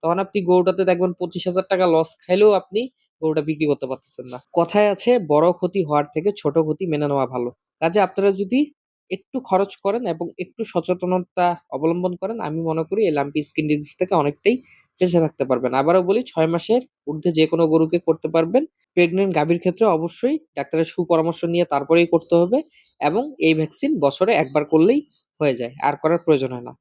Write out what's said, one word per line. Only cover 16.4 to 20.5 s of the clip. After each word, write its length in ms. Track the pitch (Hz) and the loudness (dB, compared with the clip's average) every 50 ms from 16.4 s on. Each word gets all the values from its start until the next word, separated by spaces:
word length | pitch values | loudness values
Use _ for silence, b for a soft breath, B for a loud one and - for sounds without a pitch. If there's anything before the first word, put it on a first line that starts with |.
| 160 160 165 | 0 0 0
মাসের 280 | 170 - - 220 247 254 _ _ _ _ - | -4 -2 0 0 0 0 _ _ _ _ -10
ঊর্ধ্বে 240 | 151 156 151 180 | -10 -4 -2 -2
যে 140 | 165 156 160 156 | 2 2 2 2
কোনো 160 | - 165 170 156 | 2 0 2 2
গরুকে 300 | 156 160 160 160 160 175 | 4 2 2 2 0 -4
করতে 280 | - - 160 165 - - | 0 0 -2 -2 -2 -2
পারবেন। 340 | 160 165 165 165 190 254 302 - _ _ _ _ _ 180 | 0 0 0 2 0 0 -2 -2 _ _ _ _ _ 2
প্রেগন্যান্ট 340 | 175 170 170 185 196 196 175 | 2 2 2 0 0 0 2
গাভীর 240 | 160 151 143 170 170 | 0 2 2 0 0
ক্ষেত্রে 260 | - 185 175 - 226 220 | 0 -2 0 2 2 2
অবশ্যই 480 | 175 156 160 170 - - - 254 294 311 _ _ | 2 2 0 -4 -8 -4 -2 -2 -2 -2 _ _